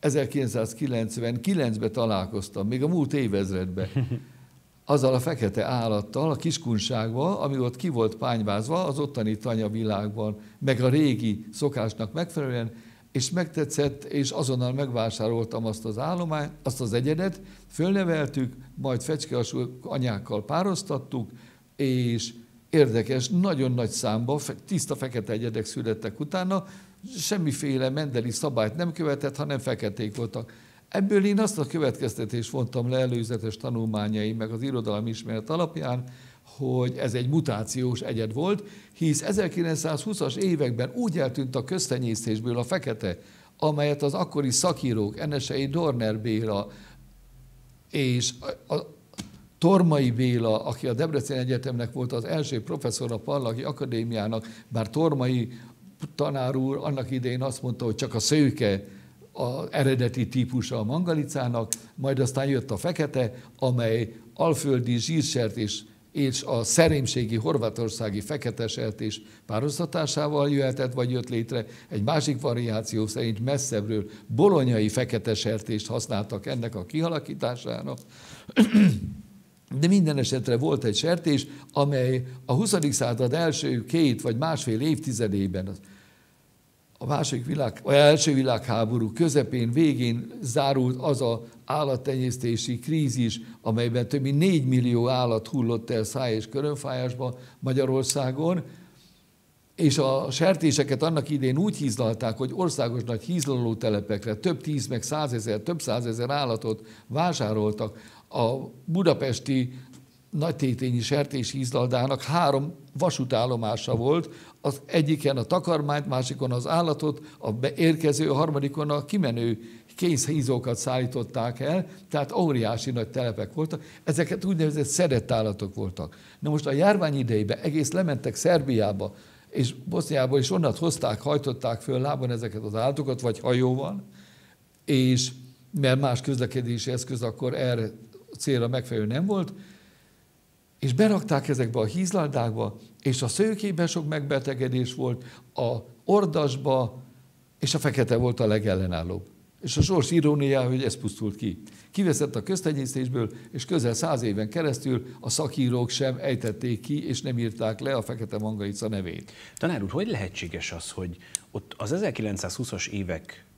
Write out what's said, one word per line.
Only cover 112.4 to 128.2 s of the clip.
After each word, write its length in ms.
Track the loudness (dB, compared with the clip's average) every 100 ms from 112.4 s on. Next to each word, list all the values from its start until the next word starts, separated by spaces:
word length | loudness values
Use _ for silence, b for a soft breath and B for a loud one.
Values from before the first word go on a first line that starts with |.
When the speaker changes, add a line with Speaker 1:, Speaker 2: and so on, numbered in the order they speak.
| 4 2 0 -8 -12 0
Speaker 1:
vasútállomása 1000 | 0 2 0 2 2 0 0 -2 0 0
volt, 340 | 4 2 2 B B B
az 200 | -4 -4 -2
egyiken 500 | 2 2 2 2 0
a 60 |
takarmányt, 640 | 2 0 2 0 0 -2 0
másikon 460 | -2 -2 -2 -2
az 140 | -2 2
állatot, 540 | 2 2 2 0 -2 B B
a 140 | -4
beérkező, 800 | -2 -2 4 4 6 4 4 2
a 40 |
harmadikon 560 | 2 2 2 -2 -2 -2
a 140 | -2
kimenő 540 | 0 0 2 2 0 -2 B B B -2
kézhízókat 800 | 2 2 2 0 2 0 0 -4
szállították 840 | 0 0 0 -2 -4 -2 -4 -2
el, 260 | 0 0 -2 B -4
tehát 220 | -2 -2
óriási 580 | 0 2 2 2 0 -2
nagy 180 | -2 -2
telepek 460 | -2 -2 -4 -6
voltak. 280 | -4 -4 -4 B B
Ezeket 400 | -2 0 0 0
úgynevezett 420 | 0 2 2 2 0
szedett 440 | 2 4 4 2
állatok 440 | 0 0 -2 -6
voltak. 420 | -4 -6 -6 -10 B B B
Na 120 | -2
most 160 | 0 0
a 60 |
járvány 460 | 4 4 4 2 0
idejében 400 | 2 2 2 0
egész 340 | 0 0 0
lementek 420 | 0 0 0